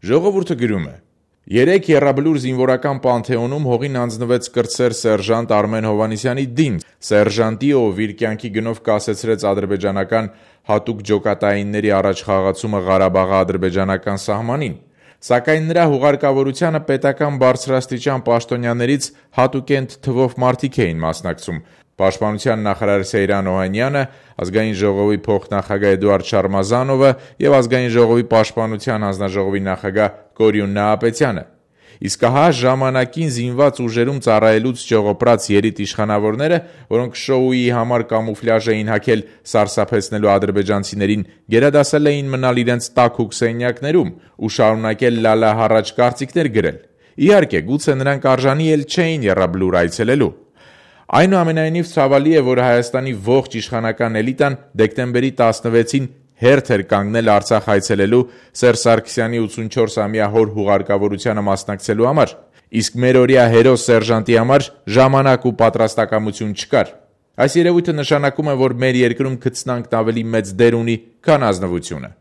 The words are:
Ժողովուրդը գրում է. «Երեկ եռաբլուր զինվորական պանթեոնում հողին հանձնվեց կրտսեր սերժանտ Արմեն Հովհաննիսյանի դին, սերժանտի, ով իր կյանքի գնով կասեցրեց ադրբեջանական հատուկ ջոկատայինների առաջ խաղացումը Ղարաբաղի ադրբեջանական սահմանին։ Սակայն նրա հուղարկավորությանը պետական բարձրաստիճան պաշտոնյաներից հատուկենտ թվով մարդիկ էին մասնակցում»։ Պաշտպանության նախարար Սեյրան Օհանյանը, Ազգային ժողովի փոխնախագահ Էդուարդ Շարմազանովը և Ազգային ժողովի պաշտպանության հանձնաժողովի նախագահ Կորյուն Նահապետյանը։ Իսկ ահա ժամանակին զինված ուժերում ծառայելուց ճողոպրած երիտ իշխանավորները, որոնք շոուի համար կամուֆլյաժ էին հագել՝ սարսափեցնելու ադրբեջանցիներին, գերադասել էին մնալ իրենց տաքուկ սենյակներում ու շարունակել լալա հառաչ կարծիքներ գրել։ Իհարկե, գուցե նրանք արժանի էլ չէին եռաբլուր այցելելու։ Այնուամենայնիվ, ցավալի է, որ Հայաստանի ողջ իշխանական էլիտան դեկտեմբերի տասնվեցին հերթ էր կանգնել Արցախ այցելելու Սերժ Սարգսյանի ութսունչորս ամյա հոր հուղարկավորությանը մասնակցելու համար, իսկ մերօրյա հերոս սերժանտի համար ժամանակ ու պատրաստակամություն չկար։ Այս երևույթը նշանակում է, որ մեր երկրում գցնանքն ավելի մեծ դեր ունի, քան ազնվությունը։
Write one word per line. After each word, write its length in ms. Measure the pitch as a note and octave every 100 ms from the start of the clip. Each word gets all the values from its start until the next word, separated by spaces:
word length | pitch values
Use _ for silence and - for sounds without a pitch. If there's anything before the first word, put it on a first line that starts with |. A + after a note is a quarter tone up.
Ժողովուրդը 520 | F2 C3+ F3+ G3 F3+ D3
գրում 280 | A#2+ G2+ D2
է. 60 | C2 _ _ _ _ -
«Երեկ 420 | G#2 C3+ F#3+ F#3+
եռաբլուր 500 | D3 C#3+ C3+ D3 D3+
զինվորական 640 | B2+ B2+ B2+ B2+ C#3+ C3+
պանթեոնում 640 | C3 A#2+ A2+ B2 A#2+ C#3+ C#3+
հողին 300 | A#2+ C#3+ C3
հանձնվեց 480 | B2 A2 A#2+ B2 -
կրտսեր 460 | - A2 - B2 A#2
սերժանտ 560 | A#2 G#2+ G2 A2+ A#2
Արմեն 340 | G#2+ G#2+ A2 A2
Հովհաննիսյանի 560 | G#2+ A2 G#2+ C3+ B2+ C3+
դին, 300 | A#2+ D3+ F#2 - _
սերժանտի, 720 | - G#2 G#2 G#2 A2 A2 C#3
ով 280 | C#3 A2+ F#2
իր 140 | G#2+ G#2
կյանքի 340 | A2+ G#2+ A#2+
գնով 320 | G#2 A2+ A2
կասեցրեց 640 | - G#2+ A2 G2+ A2+ G#2+ G2+
ադրբեջանական 880 | G2 G2 G2+ G2 G2 F#2 A2+ G#2+ - _ _ _
հատուկ 380 | G#2 G2+ G#2+ G#2
ջոկատայինների 880 | G#2 G#2+ G2+ G#2 G2+ G2+ G#2 G#2+
առաջ 320 | G2 G2 F#2 -
խաղացումը 560 | G2 F#2+ F#2 A2+ G#2
Ղարաբաղի 560 | F#2 F#2+ F#2+ F#2 F#2 F#2+
ադրբեջանական 840 | F2+ F#2+ F#2 F2+ F#2+ F#2+ - G2
սահմանին։ 560 | - G#2 A#2 C3+ C#3 E2 _ _ _ _
Սակայն 460 | - B2 B2 D#3 D#3+
նրա 140 | E3 E3+
հուղարկավորությանը 920 | C#3 C#3+ C#3+ C#3+ C3+ C3+ C3+ E3+ D#3
պետական 560 | D3 C3+ C#3 C3+ D3 C#3+
բարձրաստիճան 880 | B2+ B2+ - C3 B2+ B2 C#3+ C3 A#2+
պաշտոնյաներից 800 | A#2 A#2 B2 A#2+ A#2+ A#2+ C#3+ - _ _
հատուկենտ 680 | - B2+ C3+ B2+ C#3 C3 -
թվով 380 | - B2 C3 A#2+
մարդիկ 460 | B2+ B2 D#3+ -
էին 180 | G2+ D#2+
մասնակցում»։ 640 | D#2+ E2 F#2 D#2+ - E2 - _ _
Պաշտպանության 720 | _ F#2+ F#2 G#2+ G#2 C3 A2
նախարար 400 | G#2+ F#2+ G#2 G2+
Սեյրան 440 | F#2 A2+ G2 G2+ F#2+
Օհանյանը, 540 | F#2 F#2+ G2+ B2+ C#3+ C3 - _
Ազգային 420 | - F2 G2 A2
ժողովի 460 | G2 G#2 G2 G2+ G#2
փոխնախագահ 720 | G#2 G#2 - G2+ - G2 G2+
Էդուարդ 360 | F#2 G2+ G2 F#2+
Շարմազանովը 800 | G#2+ F#2+ G2 F#2+ A#2+ C3 C3+ C3+ C3 - _
և 200 | C#3+ C#3
Ազգային 360 | A#2+ B2+ B2
ժողովի 320 | A#2 A#2 A#2 A#2
պաշտպանության 800 | A2+ A2 - A2 G#2+ A#2 A2 G#2
հանձնաժողովի 560 | F#2+ G2 F#2+ F#2+ G2
նախագահ 540 | F#2+ F#2 G#2 F#2+ G#2 - -
Կորյուն 420 | _ A2 G#2 G2+
Նահապետյանը։ 680 | G2+ G#2 G#2+ A#2 A2+ C#3+ F#2+ - _ _ _ _ -
Իսկ 240 | - - A#2+
ահա 220 | C3 E3
ժամանակին 800 | C3+ B2 C3 C3 C3 B2+ - D#3+
զինված 500 | A#2+ B2 B2 C#3+ -
ուժերում 400 | A#2+ A2+ A#2+ C#3
ծառայելուց 640 | A#2+ G#2+ A2 A2 A#2+ A#2+
ճողոպրած 640 | - A2+ G#2 G2 A#2+ A#2 -
երիտ 320 | G2+ A2 G2
իշխանավորները, 800 | G2+ - G#2+ G#2 G#2+ A2 D3+ E3+ E3+ - -
որոնք 320 | A#2 B2 -
շոուի 420 | - C3+ B2+ B2+ B2
համար 360 | A#2+ A#2 A#2+
կամուֆլյաժ 640 | A2+ A2 A2+ G#2 A#2 A2+ A2
էին 220 | G#2+ G#2+
հագել՝ 300 | G#2+ - A2 - -
սարսափեցնելու 920 | - A2+ G2+ - G2+ A2+ G2 G#2+ G#2
ադրբեջանցիներին, 920 | G2 G2+ G2+ F#2+ G#2 G2 G2+ G2+ G#2+ F#2+ _
գերադասել 640 | _ A2+ C#3 C#3+ C#3 D3+ D3
էին 220 | D3 C#3
մնալ 280 | C3 C3 B2
իրենց 260 | A#2+ A#2+ A#2+
տաքուկ 480 | - A#2+ - A2+ -
սենյակներում 760 | A#2 A#2 B2 A#2+ C#3 F3 E3 - _
ու 220 | _ G#2+
շարունակել 680 | - A2 A2 A2 A2 B2 A#2
լալա 300 | A2+ A2 A2
հառաչ 340 | G#2+ A2 A2 G#2
կարծիքներ 580 | - B2 B2 C3+ F3+ D3+
գրել։ 280 | A2 E2+ - _ _ _ -
Իհարկե, 420 | D#3 G#3 E3 F2+
գուցե 320 | D#2+ C#3+ -
նրանք 300 | C3+ C3+ C#3 C3+
արժանի 420 | C3 C3+ C#3 D#3+
էլ 160 | D#3
չէին 440 | C#3+ - E3 D#3+ G#2+
եռաբլուր 480 | F#2 F#2 F#2 F#2 F2+
այցելելու։ 560 | F2 - A2+ C#3 G#2+ - _ _ - _ _ _ _
Այնուամենայնիվ, 760 | - F3+ F#3+ E3 D#3+ D#3 E3 E3+
ցավալի 460 | - C3+ C#3 D3
է, 80 | D#3+
որ 180 | B2+ B2+
Հայաստանի 520 | B2+ A#2+ A#2+ C3 C3
ողջ 420 | A2+ G2 C3+ - A2+
իշխանական 580 | G#2+ A#2+ A2+ A2 A#2 A2
էլիտան 380 | A2+ C3 C#3+ C3 -
դեկտեմբերի 580 | - A2 - B2+ B2 C3+
տասնվեցին 720 | B2+ A#2 A2 A#2+ A#2 A#2 C#3 B2+ - _ _
հերթ 280 | A#2 C#3 -
էր 120 | A2+
կանգնել 460 | F#2+ G2+ G2+ A2+ A2+
Արցախ 380 | G#2 - A2 G#2+
այցելելու 520 | G2+ F#2+ G2+ G2+ A#2+ B2 - _
Սերժ 300 | - B2 A#2
Սարգսյանի 600 | A#2+ A2+ - - A2+ A#2
ութսունչորս 540 | A2 A2+ A2 B2 A2+ G#2+
ամյա 300 | G#2 A2 G#2
հոր 180 | A2 A2
հուղարկավորությանը 920 | G#2 G2+ G2 G2 G2+ G#2 G2+ B2 G#2+
մասնակցելու 640 | G2+ G2 - G2+ - G#2+ A#2+
համար, 240 | D3+ B2 - _ _ _
իսկ 240 | A2+ G#2+ A#2+
մերօրյա 460 | B2+ B2+ B2+ C3 A#2
հերոս 400 | A2+ A#2 B2 -
սերժանտի 540 | A2+ A2 A2+ G#2+ A#2
համար 280 | A#2 C#3 C#3 - -
ժամանակ 580 | A2 C3 C3+ C3+ B2+ B2+
ու 80 |
պատրաստակամություն 1000 | G#2+ A2+ A2 A2 - G#2+ A2 G#2+ G2+ G#2+ G2+
չկար։ 340 | - B2 G2 - _ _ _ -
Այս 160 | C3+
երևույթը 400 | E3 F3 F3 F3
նշանակում 560 | D3+ C#3 D3 C#3 C3+ D3+
է, 60 | C3+
որ 180 | C3
մեր 240 | B2 C3 B2
երկրում 400 | A#2+ A#2+ C3+ B2+
գցնանքն 600 | B2+ B2 - B2 A#2 A#2
ավելի 240 | A2+ A2+
մեծ 320 | A2+ A2+ G2 F#2+
դեր 220 | A#2+ A#2
ունի, 160 | A#2 A2+ - _
քան 280 | - D3+ A#2+
ազնվությունը։ 640 | F#2 F#2 F2 - D2+ B1+ -